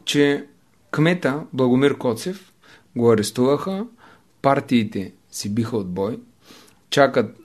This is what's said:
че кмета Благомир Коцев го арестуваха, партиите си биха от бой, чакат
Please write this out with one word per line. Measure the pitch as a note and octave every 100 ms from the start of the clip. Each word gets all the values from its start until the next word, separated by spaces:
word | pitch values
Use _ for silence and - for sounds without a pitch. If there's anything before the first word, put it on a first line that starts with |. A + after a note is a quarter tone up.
че | - C#3+ C#3+ C#3+ - _ _ _ _
кмета | - D#3+ F3+ C#3 C#3+ E3
Благомир | C3 B2+ B2+ C#3 -
Коцев | B2+ A2+ F3+ G3 - _ _ - _ B2
го | A#2
арестуваха, | A2 G#2 - B2+ C#3+ F#3+ F#3+ A#3 - - - _ _
партиите | C#3 C#3 A2 A#2+ G#2+ G#2 F#2 - _
си | - G#2
биха | G#2+ A2+ A2+
от | F#2
бой, | F2+ G2 C3 - _ - - - _ _
чакат | - C#3 B2+ G#2+ -